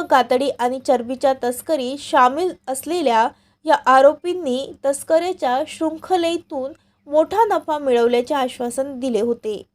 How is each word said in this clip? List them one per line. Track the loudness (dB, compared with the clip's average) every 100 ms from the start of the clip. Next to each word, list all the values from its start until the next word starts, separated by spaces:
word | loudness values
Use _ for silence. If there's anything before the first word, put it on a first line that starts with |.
| 2
कातडी | 2 4 0 0
आणि | -2 -4 -4 0
चरबीच्या | 0 -2 -2 -2 0
तस्करी | -4 -6 -4 -4 -2 -8
सामील | -2 4 4 2 -4 -6 -8
असलेल्या | -8 -6 -2 0 2 0 -4 _ _ 0
या | 0 4
आरोपींनी | 6 6 4 -2 -4 -4 -4 -6 -6
तस्करीच्या | -4 -4 0 0 0 -2 -2 -2 -4
शृंखलेतून | -4 -4 -4 -2 0 0 -2 -6 -8 -8 -12 _ _ -2
मोठा | 0 2 2
नफा | 0 0 -2 -4
मिळवल्याचे | 0 2 2 2 0
आश्वासन | -2 -2 -4 -6 -6 -6 -6
दिले | -4 -2
होते. | -2 -4 -6 -10 -12